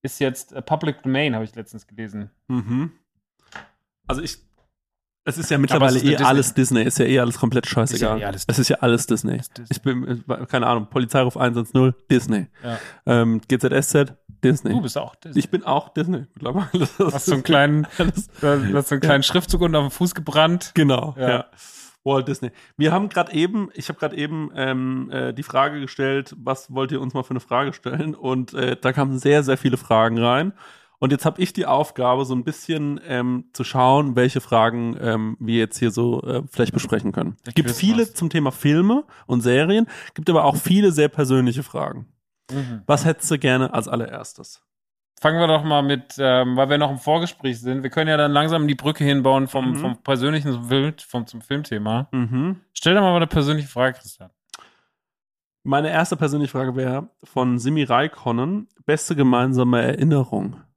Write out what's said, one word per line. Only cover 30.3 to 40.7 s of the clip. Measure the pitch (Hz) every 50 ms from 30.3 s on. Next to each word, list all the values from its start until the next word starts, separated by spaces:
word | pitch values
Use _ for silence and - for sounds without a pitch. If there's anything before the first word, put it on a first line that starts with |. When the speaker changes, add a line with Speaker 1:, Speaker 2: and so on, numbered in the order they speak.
| 123 135 165 196 196 _ - - - - _ _ _ _
Speaker 2:
Und | 127 131
jetzt | 143 135 -
hab | 160 156 -
ich | 185 175 -
die | - -
Aufgabe, | - 135 135 151 - - - 127 123 127 131 139
so | 123 131
ein | 127 120
bisschen, | - 151 - - - 165 156 147 143 143 - -
ähm, | - 135 123 123 123 123 127 123 _ _
zu | - 127
schauen, | - - 131 127 127 135 143 147 139 120
welche | 123 123 131 - 131
Fragen, | - - 123 113 110 113 117 120 117 117 113 -
ähm, | - 120 110 110 110 110 113 _
wir | 117 110 117
jetzt | 117 113 107 - -
hier | 123 113
so, | 95 110 120 120 120 127
äh, | - 123 127 123 143 139
vielleicht | - - 120 - -
besprechen | - - - 113 107 - 104
können. | 95 107 - - - _ _
Speaker 1:
Der | 120 120
Speaker 2:
Gibt | - - 120
Speaker 1:
Quiz | 117 -
Speaker 2:
viele | - 202 226 233
Speaker 1:
machst. | 233 220 - -
Speaker 2:
zum | 175 156
Thema | - 165 147 131
Filme | - - - 143 147 160 180 202 233 285 302 _ - - -
und | - 127 123
Serien, | 113 123 123 135 151 170 202 220 226 - - - - -
gibt | _ - 156 -
aber | 170 156 151
auch | 143 139
viele | - - -